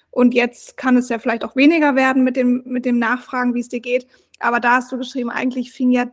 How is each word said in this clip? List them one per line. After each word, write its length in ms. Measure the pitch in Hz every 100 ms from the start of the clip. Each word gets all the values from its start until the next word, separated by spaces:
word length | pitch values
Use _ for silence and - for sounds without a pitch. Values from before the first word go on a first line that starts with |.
| _
und 220 | - 247
jetzt 420 | 240 240 - - -
kann 220 | 262 247
es 100 | 247
ja 100 | 226
vielleicht 280 | 247 233 226
auch 100 | 262
weniger 400 | 285 339 294 262
werden 300 | 262 262 254
mit 100 | 254
dem, 260 | 247 247 -
mit 180 | 247
dem 160 | 254 240
Nachfragen, 540 | 226 247 - 254 247 240
wie 60 |
es 80 | 240
dir 100 | 247
geht.“ 260 | 240 254 254 _ _ -
Aber 200 | 233 240
da 160 | 240 247
hast 160 | 254
du 60 | 254
geschrieben, 320 | 254 269 240
eigentlich 420 | - 254 254 240
fing 200 | - 254
ja 120 | 247 247